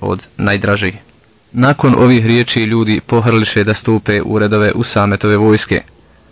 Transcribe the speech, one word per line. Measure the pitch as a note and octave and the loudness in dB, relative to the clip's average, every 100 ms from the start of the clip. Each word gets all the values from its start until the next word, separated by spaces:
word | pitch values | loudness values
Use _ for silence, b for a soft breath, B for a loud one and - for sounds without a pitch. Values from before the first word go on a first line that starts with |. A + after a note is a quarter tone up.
od | G2 F#2+ - - | -8 -8 -10 -6
najdražih.” | G#2 G2+ G2+ G2+ G2+ G2 - _ _ _ _ A#2 | -2 -2 0 -2 -2 -8 -18 _ _ _ _ 0
Nakon | B2+ C#3+ C3+ A#2+ | 0 2 2 4
ovih | B2 B2 A2+ | 4 4 2
riječi | A#2 A#2 B2 | 0 0 -2
ljudi | A2 A2+ A2 G#2+ - | -2 -2 0 -2 -2
pohrliše | A#2+ A2+ A2+ G#2+ - | -2 0 0 0 -2
da | G#2 | -2
stupe | G#2+ - A2 - G#2 | -2 -2 -2 0 -4
u | - G#2+ | -2 -2
redove | G#2 G#2+ G#2 | 0 0 0
Usametove | - B2 A2 G2+ G2 G#2+ G#2 | -2 -2 0 0 0 0 2
vojske. | G#2+ G#2+ - F#2 - _ b b b | 2 2 0 -6 -6 _ b b b